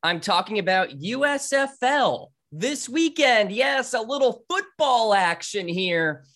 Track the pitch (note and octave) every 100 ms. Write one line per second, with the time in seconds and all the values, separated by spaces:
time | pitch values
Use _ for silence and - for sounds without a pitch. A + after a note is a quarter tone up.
0 | D#3+ E3+ D#3+ F3+ F#3 G#3 F3+ F#3+ F#3 C#3
1 | D#3+ B3+ C#4+ C#4 C#4 C#4 C4+ - B3 C#4+
2 | A3+ A#2+ - _ _ D3+ A3+ D4 - C4
3 | E4 D4 C#4 A#3 G3+ G#3 C4 C#4 B3+ B3
4 | A3 C#4 C4 - _ F#4 G4 _ D4 B3
5 | A3+ G3 F3+ E3+ - G#3 F3 F3 F#3+ E3+
6 | E3 C#3+ _